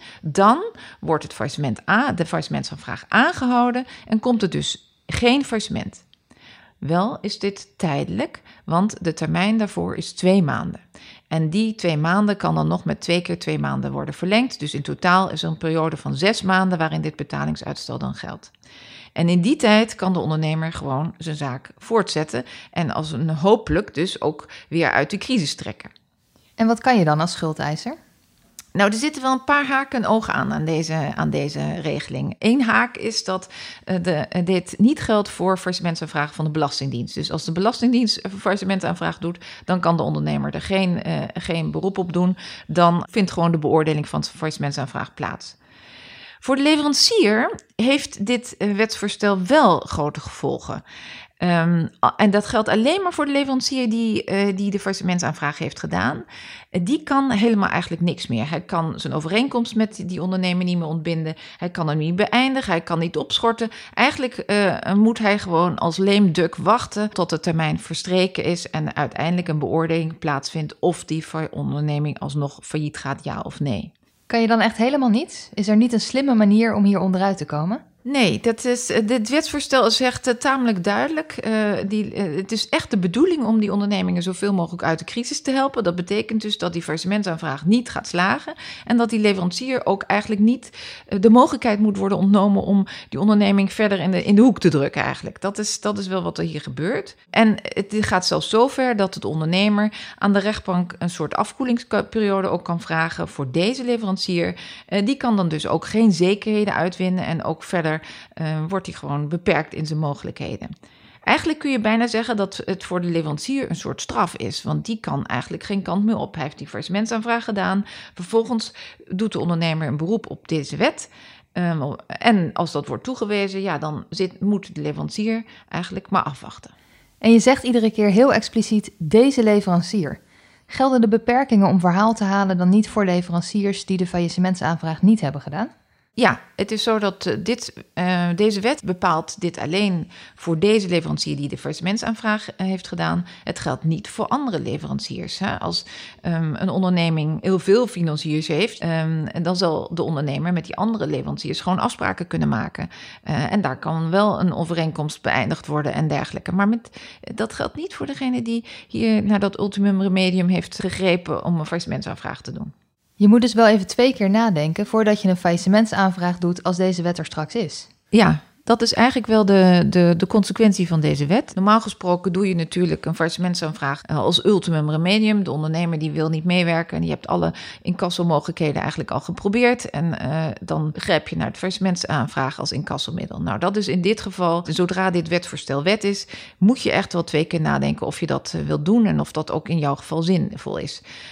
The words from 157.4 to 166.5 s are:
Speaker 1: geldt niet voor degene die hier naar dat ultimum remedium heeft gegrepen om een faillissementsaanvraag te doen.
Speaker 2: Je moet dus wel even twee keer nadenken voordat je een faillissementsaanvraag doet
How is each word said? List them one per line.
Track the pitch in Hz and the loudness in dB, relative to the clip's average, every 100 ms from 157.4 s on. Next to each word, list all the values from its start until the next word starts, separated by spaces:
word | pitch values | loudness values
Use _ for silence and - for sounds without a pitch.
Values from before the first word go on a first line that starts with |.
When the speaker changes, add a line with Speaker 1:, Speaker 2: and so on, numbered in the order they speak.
| 226 | -6
Speaker 1:
geldt | - - - | -4 -6 -6
niet | 359 - | -12 -10
voor | 285 | -10
degene | 277 262 247 | -6 -4 -4
die | 226 233 - - - | -2 -4 -6 -18 -10
hier | 226 226 214 | -2 2 2
naar | 202 202 | 2 2
dat | 196 - | 2 -2
ultimum | 202 202 202 190 | -4 2 2 2
remedium | 196 190 185 185 175 | 2 2 4 4 2
heeft | 175 - - | 2 -2 -6
gegrepen | 185 - 185 175 165 135 | -6 0 2 2 0 -4
om | - 165 | -2 -2
een | 156 | -2
faillissementsaanvraag | 170 - - - - - - | -6 -6 -6 -6 -10 -10 -10
te | - | -10
doen. | - - - _ _ _ - | -12 -12 -16 _ _ _ 4
Speaker 2:
Je | 202 | 8
moet | 233 | 8
dus | 247 | 6
wel | 214 220 | 6 6
even | 220 185 | 6 2
twee | - 254 | 2 2
keer | 262 196 | 4 2
nadenken | 214 226 156 156 165 208 | 4 4 2 0 -2 0
voordat | 220 214 208 | 2 4 4
je | 190 | 2
een | 180 | 2
faillissementsaanvraag | 175 170 190 208 220 - 190 180 175 175 | 2 2 4 4 4 2 2 2 -2 0
doet | 175 | -2